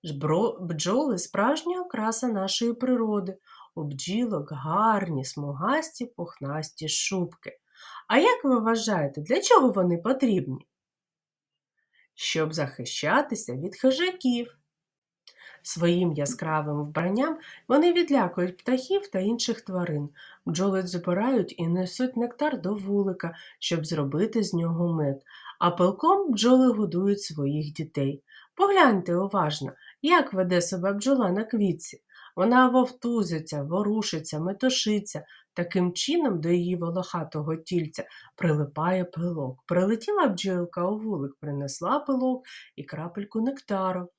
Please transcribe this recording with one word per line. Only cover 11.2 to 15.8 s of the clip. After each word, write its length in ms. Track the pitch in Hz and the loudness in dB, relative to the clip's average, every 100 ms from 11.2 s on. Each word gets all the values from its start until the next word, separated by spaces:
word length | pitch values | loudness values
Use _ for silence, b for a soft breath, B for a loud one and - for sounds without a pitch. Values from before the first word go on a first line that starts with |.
| _ _ _ _ _ _ _ _ _ | _ _ _ _ _ _ _ _ _
Щоб 400 | - - 160 156 | -8 -4 0 0
захищатися 1040 | 156 139 - - - 151 240 294 226 - 127 | -2 -4 -6 -8 -4 0 2 0 -6 -6 -8
від 200 | 180 - | -8 0
хижаків. 840 | 262 262 370 370 254 240 240 _ _ _ _ _ _ _ - B B B | 2 2 -2 0 0 0 -4 _ _ _ _ _ _ _ -20 B B B
Своїм 500 | - 160 | -10 0